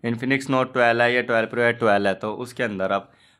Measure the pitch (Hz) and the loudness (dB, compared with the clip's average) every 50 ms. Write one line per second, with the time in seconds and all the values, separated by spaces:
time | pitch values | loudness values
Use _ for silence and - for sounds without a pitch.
0 | - 117 117 113 120 127 135 135 135 135 135 131 127 127 131 131 120 117 117 117 | -4 -4 -6 -4 -2 -2 -2 -2 -2 -2 0 0 0 0 0 2 4 4 4 4
1 | 120 120 123 123 120 117 120 113 110 110 - 117 120 117 120 117 120 110 101 101 | 2 2 2 0 0 0 0 0 0 0 -2 0 0 0 0 2 2 2 2 4
2 | 101 101 95 92 - 107 107 - 123 123 123 - 127 113 104 95 92 95 98 98 | 2 0 -2 -2 -4 -8 -8 -8 -10 -12 -8 -6 -6 -4 -4 -4 -2 -2 -2 -2
3 | 95 - _ _ _ _ _ _ | -4 -6 _ _ _ _ _ _